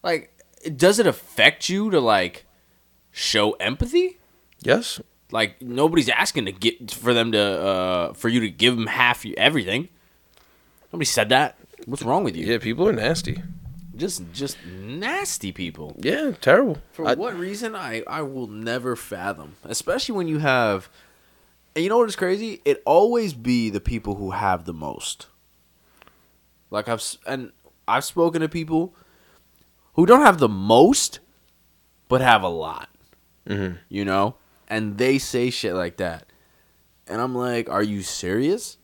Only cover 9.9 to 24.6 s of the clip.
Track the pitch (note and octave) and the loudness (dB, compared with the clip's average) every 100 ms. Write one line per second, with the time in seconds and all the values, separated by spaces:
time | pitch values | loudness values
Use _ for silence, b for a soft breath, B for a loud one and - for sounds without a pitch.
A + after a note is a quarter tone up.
9.9 | _ _ _ _ b b b b b _ | _ _ _ _ b b b b b _
10.9 | E2+ - - G#2 B2+ - - - - - | -6 -2 0 2 2 2 -4 -20 -20 -12
11.9 | C3+ A2+ D#3 E3 E2 F#2+ A#2 G#2 A#2 F#3 | -8 -2 0 0 -4 -2 -2 -2 -2 0
12.9 | A2 A2 E3 - - - - - - - | 0 -2 -2 -4 -8 -8 -14 -14 -16 -16
13.9 | A2 B2+ - F2 F#2 C#3 - E2+ F#2 G2+ | -10 -8 -8 -12 -8 -8 -10 -16 -16 -12
14.9 | C#3+ A3 F4+ G4 - G2+ - F2 D#2+ D2+ | -10 -6 -6 -6 -6 -8 -8 -10 -10 -16
15.9 | - C3+ C4+ D4+ F#3 - F3 C4 C#3+ - | -6 -2 -2 -4 -2 4 4 4 -2 -10
16.9 | - D#3+ D4 D4 F#3 F3+ G3+ A3+ G#3+ D3+ | -6 -2 -2 -2 -6 -8 -8 -8 -8 -8
17.9 | A2+ - D3+ C#3+ C3+ A#2 G#2 A2+ B2 B2 | -8 -6 -8 -8 -8 -10 -8 -6 -4 -4
18.9 | A#2+ - F#2+ F#2+ E2+ D2+ - - A2+ - | -6 -8 -8 -8 -8 -14 -20 -10 -8 -4
19.9 | G#3 - G#3 E3+ D3+ D3+ B2+ A2+ G2 - | -4 -2 -4 -2 -2 2 2 2 0 -6
20.9 | b b b b b b b _ D#3 F3 | b b b b b b b _ -4 0
21.9 | A#3 A3+ - F3+ G3 A3+ - C#3+ C#3 - | 2 2 0 -2 -2 -4 -4 -2 0 4
22.9 | E3+ G#3 A#3+ G#3+ B2+ A#2+ B2 A2+ G2 - | 4 6 2 -2 -4 0 0 0 -2 -4
23.9 | A2+ G#2 G2+ F#2+ G2+ G#2 F2+ | -4 -6 -6 -6 -2 0 -2